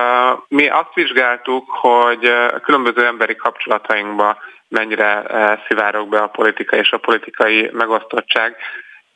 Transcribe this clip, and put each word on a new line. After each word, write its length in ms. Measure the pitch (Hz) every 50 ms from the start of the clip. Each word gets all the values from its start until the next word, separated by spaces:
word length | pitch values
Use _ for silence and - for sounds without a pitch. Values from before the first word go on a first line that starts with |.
| 120 120 123 123 123 127 123 - -
mi 200 | - 143 143 147
azt 260 | 139 - 156 160 - -
vizsgáltuk, 760 | 185 165 131 127 131 127 123 120 123 - 131 127 131 - -
hogy, 560 | - - - 123 120 120 120 120 120 117 120
ö, 200 | 120 120 120 120 120 - -
különböző 440 | - - 147 135 127 120 107 120 120
emberi 300 | 120 120 113 113 110 110
kapcsolatainkba 1000 | - - 117 - - - 131 110 104 - - 110 104 104 104 104 104 104 104 107 - - - - - _
mennyire, 560 | - - 113 110 110 110 104 107 104 104 104 -
ö, 260 | - - 113 107 104 107 107 -
szivárog 420 | - 113 104 107 104 104 107 104 104
be 80 | 107
a 100 | 107 107
politika 480 | 104 - - 110 107 101 - 107 - -
és 160 | 110 104 -
a 60 | -
politikai 720 | 110 - - 117 107 - - - - 117 107 110 110 110 - -
megosztottság, 840 | 117 117 110 113 107 - - - 117 - - - 120 110 117 120 - - - - - - - - - _ _ _